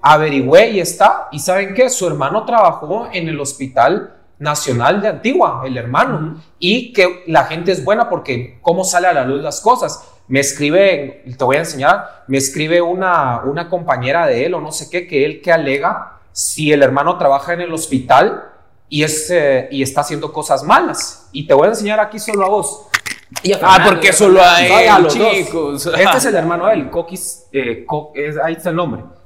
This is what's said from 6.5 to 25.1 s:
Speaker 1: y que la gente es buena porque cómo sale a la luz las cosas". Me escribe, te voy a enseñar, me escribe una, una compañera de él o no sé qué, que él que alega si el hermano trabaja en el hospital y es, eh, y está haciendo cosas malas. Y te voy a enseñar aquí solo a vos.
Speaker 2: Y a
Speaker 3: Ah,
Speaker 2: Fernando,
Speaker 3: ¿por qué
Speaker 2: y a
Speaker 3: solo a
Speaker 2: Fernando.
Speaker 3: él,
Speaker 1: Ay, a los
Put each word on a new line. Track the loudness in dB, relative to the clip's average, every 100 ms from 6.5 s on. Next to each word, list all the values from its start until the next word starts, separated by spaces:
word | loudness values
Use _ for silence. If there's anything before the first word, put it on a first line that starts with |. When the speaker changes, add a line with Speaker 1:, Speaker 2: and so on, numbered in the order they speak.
| _
Speaker 1:
y | -2 -2 -2
que | 0 0 0 0
la | 0
gente | 0 -4 -4
es | -2
buena | 0 0 0
porque | -4 -4 -6 -8 -6
cómo | -2 -2
sale | 0 0 2
a |
la | 0
luz | 0 -4
las | -6 -4
cosas". | 0 0 -2 -8 -18 _ _
Me | -2
escribe, | -2 -2 0 4 4 2 -6 -14 -18 -4
te |
voy | 0 0
a |
enseñar, | -2 -2 2 2 -2 -18 -4
me | -2
escribe | -2 -4 0 0
una, | 0 -2 0 0 0 -2
una | -4 -6 -6
compañera | -6 -2 -2 0 0 0
de | 0 -2
él |
o | -4
no | -8
sé | -12 -8
qué, | -8 -4
que | -2 -2
él | -2
que | 0
alega | 2 2 -2 -2 -4 -10 -20 _
si | -8 -8 -4 2
el | 4
hermano | 4 2 0 -2
trabaja | 0 -2 -2
en | -8
el | -6
hospital | -8 -4 -4 2 4 4 -2 -14 -20 _ _ _
y | -4
es, | -2 -4 -2
eh, | 0 2 0 -2
y | -6
está | -4 -2
haciendo | -4 -6 -8
cosas | -8 -2 -2
malas. | 2 2 2 -6 -10 -12 -16
Y | -14 0
te |
voy | 2 4
a |
enseñar | 0 -4 -2
aquí | -2 -6
solo | -8 -2 0
a |
vos. | 0 -4 -10 -8 -8 -8 -14 _ -8
Speaker 2:
Y | -2
a | 0
Speaker 3:
Ah, |
Speaker 2:
Fernando, | 6 6 6
Speaker 3:
¿por | 2
qué | 2
Speaker 2:
y |
a |
Speaker 3:
solo | 4 6 8
a |
Speaker 2:
Fernando. | 8 6 4
Speaker 3:
él, | 4
Speaker 1:
Ay, | 6
a | 6
los | 4